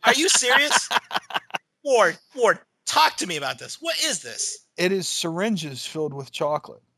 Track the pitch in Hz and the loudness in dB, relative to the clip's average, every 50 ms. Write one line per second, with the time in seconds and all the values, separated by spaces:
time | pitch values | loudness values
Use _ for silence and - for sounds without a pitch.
0 | - - 247 269 311 381 381 302 277 247 262 277 285 294 254 - - - - 254 | 4 4 4 4 4 4 4 2 4 4 4 4 4 4 2 2 0 2 -2 -4
1 | - - - - - _ - - - _ - - _ _ _ _ _ 294 262 240 | -4 -2 -6 -6 -6 _ -8 -8 -8 _ -12 -12 _ _ _ _ _ 2 4 6
2 | 202 175 160 - _ _ _ 269 240 214 175 - _ _ _ _ _ - - - | 6 4 2 -2 _ _ _ 0 2 2 2 2 _ _ _ _ _ -2 2 4
3 | - - - - - 185 170 151 139 131 127 117 123 123 - - 302 330 320 262 | 4 4 2 -2 -6 -6 -4 -4 -4 -4 -6 -6 -10 -14 -14 -10 -6 -6 -4 -2
4 | 294 320 254 160 135 120 110 - - - - - _ _ _ - 175 185 196 196 | -2 -2 -2 -4 -6 -10 -8 -6 -6 -6 -6 -10 _ _ _ -2 0 0 0 0
5 | 175 - - - - 170 165 170 190 226 226 180 156 151 135 120 - - - 160 | -2 -4 -4 -4 -4 -4 -4 -2 -2 -2 -2 -2 -4 -6 -10 -10 -12 -10 -6 -6
6 | 156 147 139 139 135 123 _ - 165 147 151 151 - - - - _ _ _ | -6 -6 -6 -8 -14 -12 _ -4 -4 -2 -2 -4 -6 -10 -20 -20 _ _ _